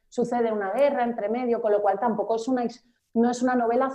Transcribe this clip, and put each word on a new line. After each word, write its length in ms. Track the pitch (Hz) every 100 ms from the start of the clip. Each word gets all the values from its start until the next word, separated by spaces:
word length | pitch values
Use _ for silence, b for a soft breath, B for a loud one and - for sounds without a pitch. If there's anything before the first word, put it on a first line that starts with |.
| _
sucede 440 | - 233 240 226
una 200 | 214 190
guerra 320 | 220 285 240
entre 260 | 233 233 202
medio, 320 | 240 247 233
con 100 | 226
lo 100 | 208
cual 180 | 202 196
tampoco 360 | 247 214 202 226
es 120 | 240
una 160 | 254
his-, 220 | 233 - _ _ _
no 160 | 226 240
es 120 | 240
una 140 | 254 254
novela 340 | 226 233 269